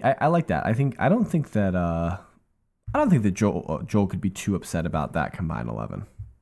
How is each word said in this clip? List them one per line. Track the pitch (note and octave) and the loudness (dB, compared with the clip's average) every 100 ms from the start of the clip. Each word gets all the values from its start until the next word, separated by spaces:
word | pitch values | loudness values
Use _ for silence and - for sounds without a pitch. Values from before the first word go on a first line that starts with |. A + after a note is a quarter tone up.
I, | C3 C3+ | 0 2
I | D3 | 2
like | E3+ - | 2 0
that. | D#2 - | -2 0
I | |
think, | A2+ C#3 - | 0 0 0
I | B2+ | 2
don't | A3+ | 2
think | G3 E3 C#3 | 2 0 0
that, | G#2+ G2 F2+ | 0 0 2
uh, | E2+ E2 E2+ F#2+ - _ _ _ _ _ - | 0 0 -2 -4 -10 _ _ _ _ _ 0
I | C#4+ | 2
don't | D4 | 6
think | D3+ | 4
that | G#2 | 4
Joel, | F#2 G#2 E2+ - | 2 2 0 -4
uh, | D#2 | -6
Joel | - G#2 G2 | 0 2 2
could | F2+ | 0
be | F#2+ | -4
too | - - F#2 | -2 -2 -2
upset | - F2 E2 | -2 -4 -2
about | D#2 C2 | -2 -2
that | E2 C#2+ | -2 -4
combined | - E2 B1+ A#1 | -4 -6 -4 -6
eleven. | A1 A1 G1+ - - - _ | -6 -8 -10 -12 -16 -18 _